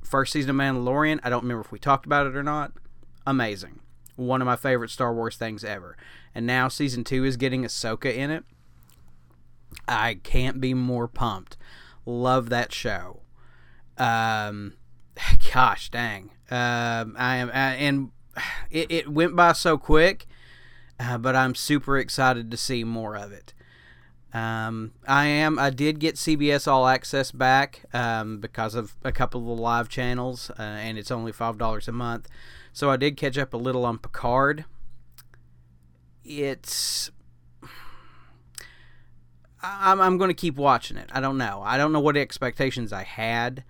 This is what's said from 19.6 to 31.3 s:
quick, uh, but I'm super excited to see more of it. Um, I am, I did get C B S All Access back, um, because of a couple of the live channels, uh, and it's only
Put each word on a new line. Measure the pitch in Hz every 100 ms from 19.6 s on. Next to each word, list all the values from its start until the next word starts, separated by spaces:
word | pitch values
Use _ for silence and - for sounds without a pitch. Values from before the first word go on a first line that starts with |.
| 175 156
quick, | - 151 170 - - - - - - - - -
uh, | 123 120
but | 127
I'm | 131 131 127
super | - 147 139 139
excited | 123 - 131 120 113
to | 120
see | - 127
more | 113 113 110 104
of | 101
it. | 101 - - - - - - - - -
Um, | 113 113 113 113 113 110 - -
I | 139 147
am, | 147 156 147
I | 139
did | 131 151 156
get | 156 151
C | - 151
B | 147
S | 143 -
All | 135 127
Access | 131 - 139 131
back, | 123 131 135 143 - -
um, | 123 120 113 110 107
because | 113 - 110
of | 117 104 -
a | 135
couple | - 123 123
of | 117
the | 117
live | 117 117 117
channels, | - 123 123 123 123 - -
uh, |
and | 107 107 110 107
it's | 101
only | 120 113